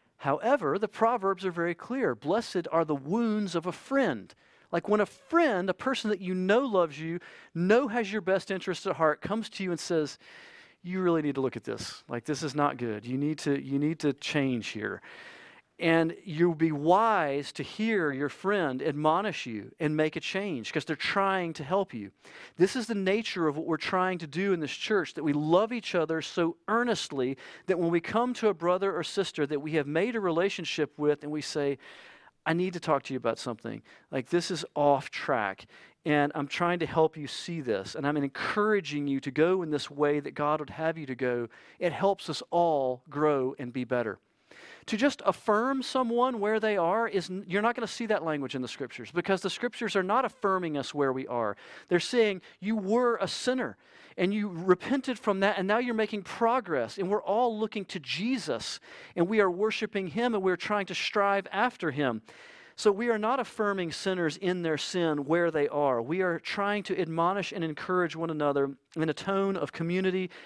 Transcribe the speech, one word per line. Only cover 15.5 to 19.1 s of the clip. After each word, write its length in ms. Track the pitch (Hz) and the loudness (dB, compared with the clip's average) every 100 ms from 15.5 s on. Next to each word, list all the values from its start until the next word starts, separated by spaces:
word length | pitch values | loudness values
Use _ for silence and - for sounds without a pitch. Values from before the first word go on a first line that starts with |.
| - _ - | -20 _ -4
And 380 | 165 165 165 165 | 2 4 2 -2
you'll 320 | - 151 175 160 | -6 2 2 4
be 160 | 165 | 2
wise 800 | 147 151 185 226 208 151 139 139 | 2 4 6 6 2 2 -2 -4
to 100 | - | -8
hear 520 | 139 - 220 214 156 | -8 -4 0 2 0
your 160 | 135 143 | 0 -4
friend 520 | - 185 202 156 131 | -4 -2 0 0 0
admonish 640 | 139 147 156 | -2 0 2